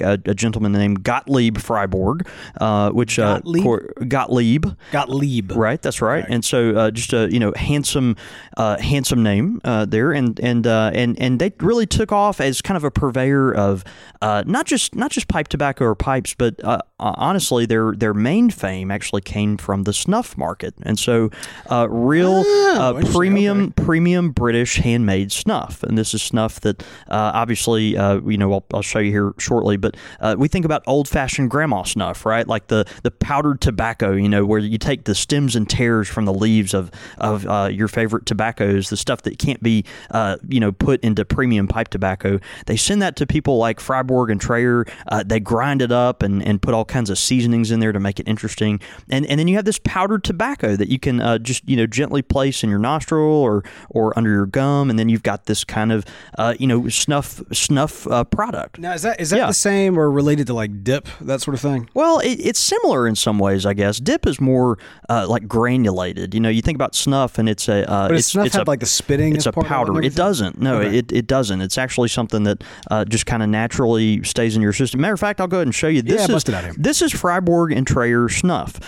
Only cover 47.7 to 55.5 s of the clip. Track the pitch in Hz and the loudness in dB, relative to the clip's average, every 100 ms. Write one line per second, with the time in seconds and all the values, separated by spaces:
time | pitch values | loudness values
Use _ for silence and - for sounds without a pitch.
47.7 | 113 110 101 98 98 - 110 107 - 107 | 2 2 0 -2 -4 -4 -4 -4 -2 -2
48.7 | 104 - - - 135 143 147 170 202 202 | -2 -6 -20 -4 -2 0 0 2 2 0
49.7 | - - 190 196 214 - 170 240 277 110 | -2 -4 -2 0 0 -2 -2 -4 -2 -2
50.7 | 101 104 127 143 120 113 113 117 127 - | 0 0 0 0 0 0 0 -2 -6 0
51.7 | 127 113 113 143 143 - 143 135 - 110 | 0 2 0 -2 -2 -2 0 0 0 0
52.7 | 101 117 156 - 160 151 151 123 104 - | 0 0 -2 -2 0 2 4 4 0 -2
53.7 | - - 117 110 113 113 101 101 135 139 | -14 -6 0 0 2 2 2 2 0 2
54.7 | 143 135 110 113 113 110 101 - | 2 2 2 2 2 0 -4 -4